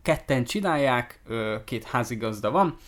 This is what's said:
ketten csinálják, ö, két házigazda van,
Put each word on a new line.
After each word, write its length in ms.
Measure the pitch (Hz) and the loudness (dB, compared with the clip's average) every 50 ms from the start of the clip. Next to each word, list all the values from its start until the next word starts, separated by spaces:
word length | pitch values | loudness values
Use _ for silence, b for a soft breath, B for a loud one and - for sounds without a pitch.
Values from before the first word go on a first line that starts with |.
ketten 420 | - - 156 - - - 139 127 120 | 0 0 0 0 0 0 0 0 0
csinálják, 760 | - - 208 196 180 160 147 139 131 123 123 120 - - - - | 0 -2 -2 0 0 2 2 2 2 2 2 -2 -4 -10 -18 -10
ö, 280 | - 113 113 110 107 107 110 - | -6 -4 -4 -2 -2 -4 -4 -6
két 180 | - 131 113 - | -6 -6 -6 -6
házigazda 680 | - - 123 117 - 123 110 117 110 107 104 104 104 | -2 0 0 0 0 -2 -4 -2 -4 -4 0 -2 2
van, 240 | 135 185 196 165 147 B B | 4 4 4 2 0 B B